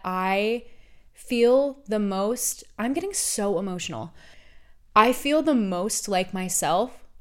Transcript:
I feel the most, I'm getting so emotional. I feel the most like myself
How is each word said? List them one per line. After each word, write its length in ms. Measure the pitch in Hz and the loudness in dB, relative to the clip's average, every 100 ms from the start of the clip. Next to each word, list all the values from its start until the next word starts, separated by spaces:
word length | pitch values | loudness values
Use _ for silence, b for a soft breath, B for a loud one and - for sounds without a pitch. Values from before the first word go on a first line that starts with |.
| 180 | -6
I 600 | 185 190 196 208 240 b b b b b | -2 0 0 0 -4 b b b b b
feel 720 | - - 240 240 262 277 269 - | -20 -4 2 4 4 2 -2 -4
the 120 | 214 | -2
most, 640 | 202 190 202 247 - - - - | -2 -2 -2 -2 -4 -6 -10 -6
I'm 160 | 226 | -4
getting 200 | 277 381 | -2 -4
so 440 | 392 - - 202 185 | -4 -4 -2 -2 -2
emotional. 560 | 196 180 - 123 160 b b b b b b b - 208 | -2 -6 -8 -8 -12 b b b b b b b 2 6
I 160 | 233 | 6
feel 300 | 254 285 302 | 4 0 2
the 140 | 311 262 | 4 2
most 520 | 196 180 208 - - | 2 -2 -2 -4 -2
like 260 | 185 190 | 0 0
myself 680 | 190 185 - 156 175 247 - - - | -4 -4 -2 2 2 0 -6 -20 -10